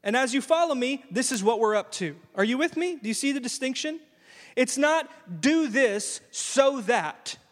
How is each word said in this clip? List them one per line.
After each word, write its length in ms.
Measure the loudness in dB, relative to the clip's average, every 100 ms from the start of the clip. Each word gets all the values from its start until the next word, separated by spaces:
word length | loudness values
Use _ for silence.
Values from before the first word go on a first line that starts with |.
and 140 | 0 0
as 160 | 2
you 80 | -2
follow 340 | 2 2 2 2
me, 300 | 0 -4 -4
this 220 | -2 -2
is 100 | 0
what 180 | 2 2
we're 160 | 2 2
up 160 | -2
to." 240 | -6 -8 -8 _ -2
Are 80 |
you 140 | 0 2
with 180 | -2 -2
me? 220 | -4 -4
Do 100 | -6
you 60 |
see 180 | -2 -2
the 80 | -2
distinction? 640 | -6 -6 -6 -4 -6 -8 -14 _ _ -20 -8 0
It's 220 | 0 2
not, 300 | 2 2 -2 -14 -14 -2
"Do 260 | 2 2 2
this 520 | 2 2 2 -6 -10 _
so 500 | -10 -4 4 4 2
that." 560 | 0 0 0 -8 -14 -14 _